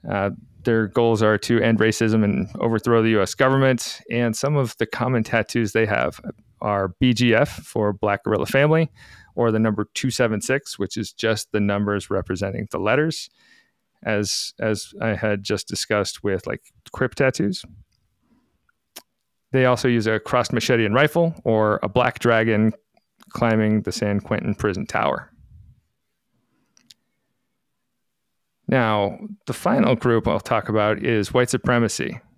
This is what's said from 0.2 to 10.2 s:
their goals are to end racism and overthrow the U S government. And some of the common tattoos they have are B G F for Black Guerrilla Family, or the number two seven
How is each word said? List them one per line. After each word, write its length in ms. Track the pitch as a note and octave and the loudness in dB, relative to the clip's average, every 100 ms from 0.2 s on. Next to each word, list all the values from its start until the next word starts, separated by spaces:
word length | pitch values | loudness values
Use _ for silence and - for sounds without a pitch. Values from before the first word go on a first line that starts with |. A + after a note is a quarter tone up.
| G2 - - - | -2 -6 -18 -6
their 240 | B2 A2+ G#2+ | 0 0 2
goals 380 | A#2+ A#2 A2 | 2 2 4
are 140 | G#2+ G#2 | 4 2
to 220 | - A#2 | 2 2
end 200 | A2 A2 | 2 4
racism 420 | A2 - A2+ A2 | 2 2 2 2
and 260 | G#2 G2 F#2 - | 2 0 -4 -4
overthrow 420 | A#2 A2+ A#2+ A#2 | -2 0 2 2
the 80 | A2+ | 4
U 120 | G#2+ | 2
S 120 | F#2+ | 0
government. 640 | - C3 C3+ C3+ B2 - - - | 0 2 4 2 2 -4 -12 -6
And 240 | A#2+ A#2+ A2 | -2 -2 -2
some 200 | C#3 D3 | -2 0
of 200 | A#2+ - | -2 -4
the 80 | A2+ | -6
common 380 | - B2 B2+ | -2 -2 -2
tattoos 480 | G#2+ A#2 G#2 A#2+ G#2+ | 0 0 0 -2 0
they 140 | A2+ G#2+ | 0 0
have 340 | G#2 C#2 - - - _ _ | 0 -2 -6 -16 -16 _ _
are 340 | - G2+ F#2+ - | -4 -2 -4 0
B 120 | B2+ | 0
G 220 | A#2 B2 | 2 2
F 160 | A2+ D3 - | 4 2 -4
for 280 | - A2+ G#2 | -8 -2 -2
Black 300 | G2+ G#2+ G2+ | 0 -2 -2
Guerrilla 240 | - G#2 - | -2 -2 0
Family, 440 | C3+ D3 D#3+ E3 _ - - - | 2 2 2 0 _ -20 -20 -12
or 160 | - A#2 | -2 0
the 80 | A2 | 2
number 300 | A2 G#2 - | 0 0 -6
two 180 | - C3 | -4 -6
seven 300 | - | 0